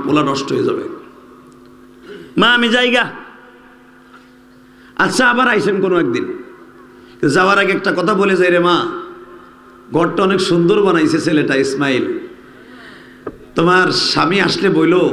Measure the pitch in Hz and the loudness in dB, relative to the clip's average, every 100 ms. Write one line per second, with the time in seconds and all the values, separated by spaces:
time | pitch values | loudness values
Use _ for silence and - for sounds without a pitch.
0 | 139 151 139 139 - 131 117 - - - | -2 0 0 -4 -4 -2 -2 -4 -8 -14
1 | - - - - - - - - - - | -20 -20 -20 -20 -20 -20 -20 -20 -20 -20
2 | - - - - 220 240 233 240 247 240 | -20 -20 -8 0 2 2 2 2 2 0
3 | 226 - - - - - - - - - | -2 -8 -20 -20 -20 -20 -20 -20 -20 -20
4 | - - - - - - - - - - | -20 -20 -20 -20 -20 -20 -20 -20 -10 -2
5 | 190 - 247 240 254 214 202 196 185 175 | -2 2 2 2 2 2 0 0 0 0
6 | 147 - - - - - - - - - | 0 -2 -6 -10 -14 -20 -20 -20 -20 -20
7 | - - 151 151 185 196 196 196 196 175 | -20 -4 0 2 2 2 2 0 -2 -2
8 | 175 190 196 185 180 175 175 165 120 - | 0 0 2 2 2 2 2 2 -2 -8
9 | - - - - - - - - - 160 | -12 -18 -20 -20 -20 -20 -20 -20 -6 -2
10 | 170 - 190 196 - 170 170 208 196 170 | -2 0 0 0 0 2 2 4 2 2
11 | 156 160 151 160 127 135 135 - 139 123 | 2 0 0 0 0 0 -2 -2 -2 -2
12 | - - - - - - - - - - | -2 -6 -10 -18 -20 -20 -20 -20 -20 -20
13 | - - - - - - 170 180 175 - | -20 -18 -16 -16 -10 -2 2 2 2 0
14 | - 151 151 196 180 - 196 160 160 180 | -2 0 0 0 0 0 0 2 2 2
15 | 156 | 2